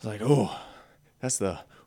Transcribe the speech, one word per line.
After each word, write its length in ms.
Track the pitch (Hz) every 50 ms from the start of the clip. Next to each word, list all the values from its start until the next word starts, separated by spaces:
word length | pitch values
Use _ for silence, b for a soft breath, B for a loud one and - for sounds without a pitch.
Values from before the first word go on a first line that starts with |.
I 40 | -
was 140 | 113 104 101
like, 0 |
"Oh, 340 | 110 127 147 135 104 85 B B B B B B B B B B B B B _
that's 180 | - 131 - -
the, 200 | 104 95 85 - - - b b b